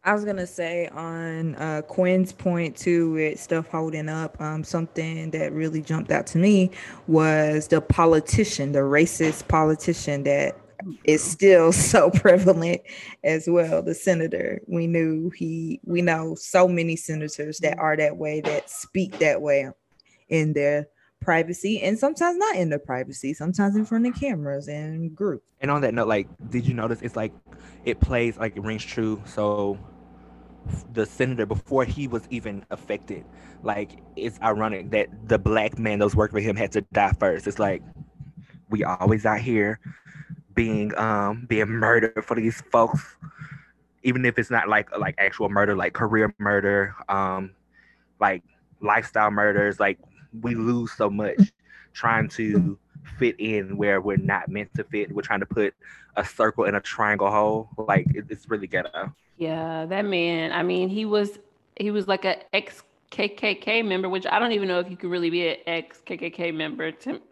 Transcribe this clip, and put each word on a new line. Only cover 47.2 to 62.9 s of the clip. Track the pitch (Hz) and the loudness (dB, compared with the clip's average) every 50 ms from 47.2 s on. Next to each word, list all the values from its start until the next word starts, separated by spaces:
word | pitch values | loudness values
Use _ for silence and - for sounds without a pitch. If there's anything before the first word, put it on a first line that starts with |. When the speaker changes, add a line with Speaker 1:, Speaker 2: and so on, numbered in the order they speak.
| 98 95 92 95 95 95 - _ _ _ _ _ _ _ _ _ _ _ _ _ | -2 -2 -4 -6 -8 -10 -14 _ _ _ _ _ _ _ _ _ _ _ _ _
Speaker 2:
like, | 104 101 95 90 - _ _ _ _ _ - _ | 0 0 0 -2 -8 _ _ _ _ _ -20 _
lifestyle | - 104 104 117 110 - _ 110 107 104 | -2 0 0 0 0 -2 _ 2 2 2
murders, | 104 104 104 104 101 101 101 101 98 - | 2 2 2 2 4 2 2 0 0 0
like, | 104 98 95 _ - _ _ _ - _ - 113 | 0 0 0 _ -10 _ _ _ -20 _ -18 -8
we | 110 120 120 | -6 -4 -4
lose | 113 110 117 120 120 117 113 - | -2 -2 -2 -2 -2 -4 -6 -4
so | - 110 104 | -2 -2 -2
much | 98 104 107 101 - - 196 208 _ _ _ _ - - - _ _ | 0 -2 -4 -4 6 6 6 6 _ _ _ _ -20 -20 -20 _ _
trying | - - 117 113 113 110 104 | -4 0 0 2 2 0 -2
to | - - 113 107 104 98 90 - 98 - _ _ _ - - - - - | -4 -4 -4 2 2 2 2 2 -2 -8 _ _ _ -20 -18 -18 -4 0
fit | 139 120 - - | 0 0 0 0
in | 104 110 110 104 98 95 98 | -4 -2 -2 -2 -2 -4 -4
where | 101 101 101 98 95 | -2 0 2 2 2
we're | 92 104 98 | 0 0 0
not | 95 95 92 98 95 - - | 0 2 2 0 0 -2 -4
meant | 92 104 104 - _ | -8 -8 -8 -8 _
to | - 104 | -10 -10
fit. | - - 104 104 95 | -6 -4 -6 -6 -4
We're | 98 101 101 | -6 -8 -4
trying | - 110 101 | -2 -2 -4
to | 98 | -2
put | - - 113 104 98 - _ _ - - - - _ _ | -4 -2 0 0 -2 -2 _ _ -20 -20 -20 -20 _ _
a | 107 101 | -4 -4
circle | - - - 117 110 104 - 113 | -4 -2 0 0 0 2 0 0
in | 95 101 | 0 0
a | 101 | -2
triangle | - - - - 113 104 104 101 101 98 | -4 -6 -4 0 0 0 2 2 0 2
hole. | 104 107 104 107 107 110 113 110 - - | 2 2 2 2 0 -2 -4 -8 -10 -10
Like, | 110 107 101 95 - - - | -2 2 2 4 4 4 2
it, | - 104 - | 0 -2 -10
it's | 107 104 _ - | -12 -14 _ -6
really | 113 104 98 90 | -6 -4 -4 -4
ghetto. | - 92 87 - - 80 98 - - _ _ _ _ _ | -4 -4 -4 -4 -8 -8 -8 -8 -10 _ _ _ _ _
Speaker 3:
Yeah, | 170 160 160 160 160 160 160 160 160 160 | -6 -6 -6 -6 -6 -6 -6 -8 -6 -6
that | 185 196 208 | -4 -4 -2
man, | 202 190 175 170 170 170 165 160 160 151 | -2 0 0 0 0 0 -2 -4 -2 -2
I | 175 180 | -2 -2
mean, | 180 180 180 185 185 | 0 0 0 -2 -2
he | 190 208 220 | -2 -4 -4
was, | 214 208 214 208 202 202 - - _ _ _ _ _ _ | 0 0 0 0 0 -4 -14 -20 _ _ _ _ _ _
he | - 202 208 | -6 -4 -2
was | 208 208 190 190 | -2 -2 0 0
like | 196 190 196 | -2 0 0
a | 190 180 - - - - | -2 -2 -2 -6 -4 -4
ex-K | 196 208 - - - - _ | -4 -4 -4 -20 -20 -20 _